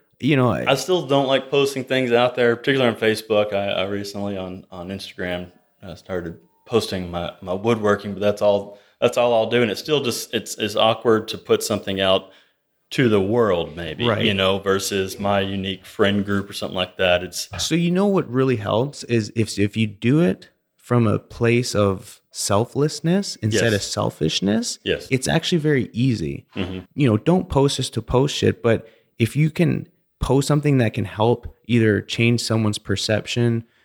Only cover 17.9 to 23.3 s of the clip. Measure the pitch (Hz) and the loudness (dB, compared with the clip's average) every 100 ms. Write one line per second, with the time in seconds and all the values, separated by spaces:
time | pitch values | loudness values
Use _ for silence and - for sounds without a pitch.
17.9 | 180 202 190 - 123 135 117 101 104 143 | 0 2 0 0 0 0 0 0 0 0
18.9 | - - 117 104 117 107 - 101 113 110 | -6 -2 -2 0 -2 -2 0 -2 0 -4
19.9 | 101 117 151 180 - - _ _ _ - | -2 2 2 2 0 -8 _ _ _ -2
20.9 | 120 110 104 - - 117 120 127 98 101 | 2 2 0 -4 -2 2 2 0 0 0
21.9 | 92 - - _ - - 101 117 - 151 | 0 -8 -20 _ -8 0 0 0 0 -2
22.9 | - 165 190 196 | -2 0 0 -2